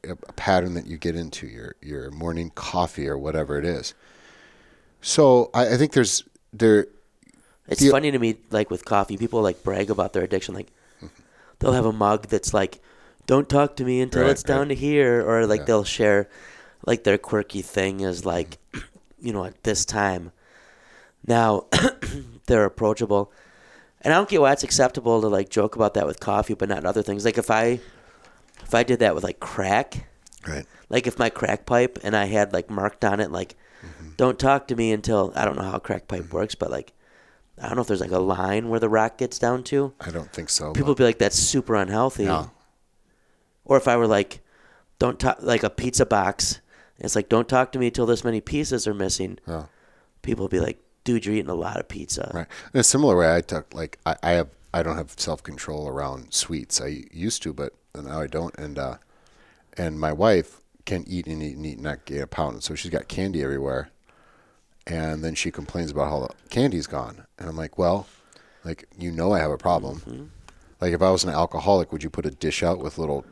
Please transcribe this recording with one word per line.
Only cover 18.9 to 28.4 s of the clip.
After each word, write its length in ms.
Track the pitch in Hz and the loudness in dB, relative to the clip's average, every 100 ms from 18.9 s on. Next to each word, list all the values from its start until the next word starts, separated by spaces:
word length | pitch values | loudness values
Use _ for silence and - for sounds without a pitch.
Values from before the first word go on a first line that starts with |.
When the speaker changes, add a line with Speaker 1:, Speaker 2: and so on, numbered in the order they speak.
| - _ - | -18 _ -12
Speaker 2:
you 120 | 120 | -8
know, 120 | 104 92 | -6 -6
at 180 | - | -6
this 220 | - 101 - | -2 0 0
time. 460 | 110 101 90 85 - _ _ - _ _ - - _ - | 0 0 0 -6 -16 _ _ -20 _ _ -20 -20 _ 0
Now, 400 | 117 113 104 - - 254 - - | 4 4 2 0 0 0 -2 -8
<clears throat> 400 | 127 127 117 - | -10 -12 -8 2
they're 180 | 120 101 | 4 4
approachable. 680 | - 110 107 110 101 101 _ - _ - - _ _ | 2 0 0 2 0 0 _ -20 _ -20 -20 _ _
And 120 | - | 2
I 40 | 165 | 4
don't 120 | 202 | 4
get 100 | 196 | 6
why 120 | 139 | 6
it's 100 | 143 | 4
acceptable 580 | 135 - 127 131 117 117 | 2 2 2 2 2 4
to, 60 | 107 | 4
like, 220 | 98 98 | 2 2
joke 260 | - 107 - | 2 2 2
about 180 | 107 | 2
that 140 | 104 76 | 2 0
with 120 | - | -2
coffee, 340 | - 101 - | 0 0 0
but 160 | 104 101 | -2 -4
not 160 | 98 85 | -2 0
other 180 | 104 | 0
things. 220 | 101 101 110 | 0 -2 0
Like, 120 | 110 | 0
if 140 | - | 2
I, 280 | 110 117 120 - - - _ - _ | 2 2 0 -6 -20 -20 _ -20 _